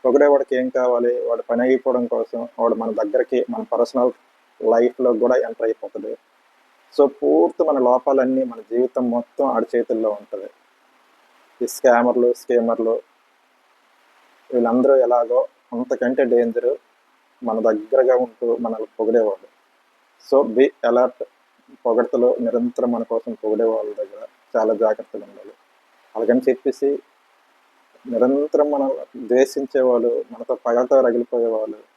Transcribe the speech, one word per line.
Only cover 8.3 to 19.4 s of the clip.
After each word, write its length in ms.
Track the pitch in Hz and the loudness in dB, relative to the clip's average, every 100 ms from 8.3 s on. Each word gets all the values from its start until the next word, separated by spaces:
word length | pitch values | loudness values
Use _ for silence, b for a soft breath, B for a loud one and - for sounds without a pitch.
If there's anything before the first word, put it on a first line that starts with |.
| 131 | -2
మన 160 | 127 113 | -4 -8
జీవితం 520 | 110 117 127 135 123 | -6 -2 -2 -2 -2
మొత్తం 340 | 120 120 - 139 | -4 -6 -4 -2
ఆడి 320 | 117 117 120 | -2 -2 -4
చేతుల్లో 320 | 117 113 110 | -2 -2 -2
ఉంటది. 400 | 101 104 101 101 _ _ _ _ _ _ _ _ _ _ _ | -4 -10 -14 -14 _ _ _ _ _ _ _ _ _ _ _
ఈ 60 | 120 | -8
స్కామర్లు, 680 | - 131 120 123 120 123 | 0 2 4 4 2 2
స్కీమర్లు 680 | 120 - 120 117 113 113 120 _ _ _ _ _ _ _ _ _ _ _ _ _ _ _ | 0 0 0 0 -2 -2 -2 _ _ _ _ _ _ _ _ _ _ _ _ _ _ _
వీళ్ళందరూ 420 | 123 117 120 131 135 | 0 2 4 4 4
ఎలాగో 520 | 120 123 117 127 - _ _ | 4 2 2 0 -2 _ _
అంతకంటే 500 | 120 123 131 123 131 | -8 -6 -2 -2 0
డేంజర్ 540 | 127 120 117 117 120 143 _ _ _ _ _ _ | 2 2 2 0 -2 -4 _ _ _ _ _ _
మన 160 | 117 113 | -6 0
దగ్గరగా 560 | 113 107 - - 127 127 | 0 0 0 2 4 2
ఉంటూ 420 | 123 113 120 120 | 0 _ -2 -2
మనల్ని 260 | 117 110 107 - | -4 -6 -10 -4
పొగిడేవాడు. 480 | 110 117 107 98 | 0 2 0 -4